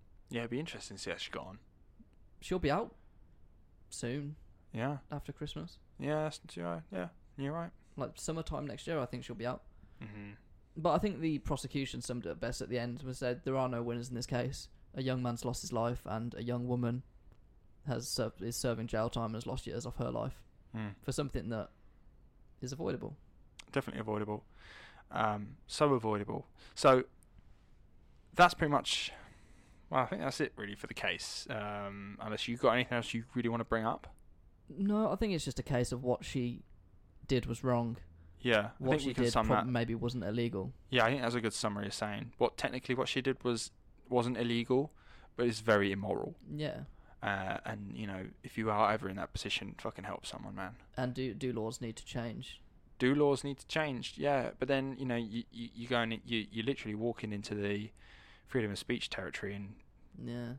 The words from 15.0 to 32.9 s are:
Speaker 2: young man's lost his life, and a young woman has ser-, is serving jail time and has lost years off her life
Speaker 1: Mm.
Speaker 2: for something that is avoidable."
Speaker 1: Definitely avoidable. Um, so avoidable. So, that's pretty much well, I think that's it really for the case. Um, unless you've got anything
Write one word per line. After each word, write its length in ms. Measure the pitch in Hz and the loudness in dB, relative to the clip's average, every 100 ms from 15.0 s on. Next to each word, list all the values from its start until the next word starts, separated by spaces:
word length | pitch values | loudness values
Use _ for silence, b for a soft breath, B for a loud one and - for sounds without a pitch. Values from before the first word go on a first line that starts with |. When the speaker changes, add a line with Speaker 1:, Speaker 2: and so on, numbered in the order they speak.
Speaker 2:
young 200 | 131 127 | 0 2
man's 220 | 123 117 | 0 0
lost 180 | 123 - | -2 -2
his 100 | - | -2
life, 300 | 117 117 123 | 0 2 0
and 300 | - 110 120 | -2 -4 -4
a 80 | - | -4
young 240 | 120 120 123 | -2 0 0
woman 340 | 123 120 127 - - - - - - - - 143 | 2 2 0 -4 -16 -20 -20 -20 -20 -20 -8 -4
has 180 | 117 123 | -2 -2
ser-, 240 | - 110 - | 0 -2 -2
is 140 | 107 - | -4 0
serving 300 | 123 110 113 | 0 0 0
jail 240 | 110 117 | 0 0
time 160 | 120 113 | 0 -2
and 80 | |
has 120 | 110 - | -2 -4
lost 200 | 127 - | -4 -4
years 200 | - 117 | -6 -4
off 100 | - | -4
her 140 | 123 | -2
life 300 | 117 123 - - - - 113 | -2 -2 -6 -16 -20 -12 -8
Speaker 1:
Mm. 180 | 104 - | -6 -6
Speaker 2:
for 80 | - | -4
something 380 | 131 143 127 101 | -2 -2 -2 -4
that 220 | 113 - - - - - - - - - - | -4 -6 -12 -20 -20 -20 -20 -20 -20 -20 -10
is 100 | 127 | -8
avoidable." 440 | 147 - 131 107 - - - - - - | -4 -4 -4 -6 -12 -18 -20 -20 -20 -4
Speaker 1:
Definitely 280 | 135 - - | -2 -2 -4
avoidable. 420 | 110 104 104 107 - B B B B B B | -2 -2 -2 -4 -8 B B B B B B
Um, 460 | 104 107 104 104 - - | 2 4 2 -4 -12 -6
so 280 | - 147 | 4 6
avoidable. 520 | 127 110 104 101 - - - B B | 6 4 0 0 -6 -8 -18 B B
So, 280 | 143 127 - - - - - - - - - - - - - | 10 10 6 -6 -20 -20 -20 -20 -20 -20 -20 -20 -20 -20 0
that's 200 | - 175 | 6 6
pretty 160 | - 151 | 8 4
much 400 | 143 - - - B B B B B B B B | 4 2 -2 -2 B B B B B B B B
well, 120 | 131 | 2
I 40 | 120 | 2
think 160 | 190 | 0
that's 180 | 139 - | -2 0
it 120 | 143 - | -2 -4
really 180 | 101 | -10
for 120 | 101 - | -8 -10
the 80 | |
case. 520 | - 98 85 - - - | -4 -2 -2 -4 -8 -6
Um, 720 | 113 104 104 101 101 101 101 | -4 -4 -4 -6 -8 -10 -8
unless 260 | 110 107 - | -6 -4 -4
you've 140 | 120 | 4
got 120 | 127 | 6
anything 240 | 120 - | 6 4